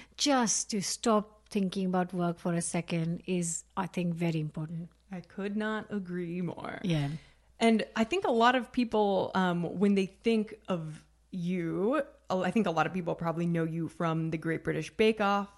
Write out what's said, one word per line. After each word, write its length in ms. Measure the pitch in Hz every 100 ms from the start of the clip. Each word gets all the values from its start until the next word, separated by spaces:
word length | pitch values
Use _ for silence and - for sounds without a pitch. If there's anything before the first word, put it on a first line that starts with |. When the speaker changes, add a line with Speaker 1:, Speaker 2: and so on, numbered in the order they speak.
| - -
Speaker 1:
just 540 | 294 269 226 - -
to 100 | 208
stop 600 | 165 - 233 214 208 - -
thinking 380 | 208 185 196 185
about 260 | 185 180
work 240 | 180 175 170
for 160 | 180
a 80 | 170
second 600 | - 175 165 170 165 175 -
is, 380 | 180 170 170 - -
I 100 | 180
think, 280 | - 175
very 260 | 165 170 160
important. 480 | 151 160 156 165 170 _ -
Speaker 2:
I 80 | 185
could 360 | - - 202 208
not 300 | 214 214 -
agree 500 | 208 180 180 170 175
more. 380 | 170 - - -
Speaker 1:
Yeah. 260 | - 160 143 156 - _ _ -
Speaker 2:
And 260 | 226 220 - 220
I 80 |
think 200 | 220 370
a 60 | 392
lot 240 | 233 240
of 160 | 254 226
people, 600 | - 226 214 202 190 -
um, 440 | 190 185 175 170 175
when 160 | 202
they 120 | 196 185
think 480 | - 226 226 214 - -
of 340 | 180 156 156 - _ _
you, 720 | 185 170 185 165 165 202 294 - - -
I 200 | 185 180
think 160 | 226 196
a 40 |
lot 160 | 160 156
of 60 |
people 220 | 180 165
probably 320 | 165 165 165 170
know 180 | 170
you 240 | 165 165 160
from 420 | - 170 160 160
the 80 | 160
Great 260 | 160 160
British 260 | - 151 156
Bake 300 | - 220 220
Off, 280 | 202 202 202